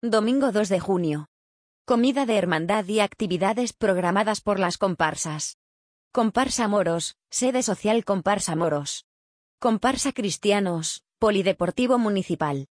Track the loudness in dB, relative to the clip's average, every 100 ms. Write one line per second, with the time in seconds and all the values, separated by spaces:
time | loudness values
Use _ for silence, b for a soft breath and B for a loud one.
0 | 2 2 2 2 2 2 0 0 2 0
1 | 2 -2 -6 _ _ _ _ _ 0 2
2 | 4 2 2 2 2 0 0 -2 0 0
3 | 0 -2 -4 0 0 0 -4 -2 0 0
4 | 0 0 0 -2 -2 0 0 0 -2 0
5 | -2 -2 -8 -6 -8 -12 _ _ _ _
6 | _ -2 0 2 -2 0 0 2 2 -2
7 | -4 -12 _ -2 0 0 0 -2 0 0
8 | 0 -2 0 0 0 0 0 0 -4 -10
9 | -12 _ _ _ _ _ 0 2 0 0
10 | -2 -2 -4 -2 0 2 2 -2 -6 -10
11 | _ _ 2 2 0 0 -2 0 2 2
12 | 2 0 -2 -2 -2 -4 -8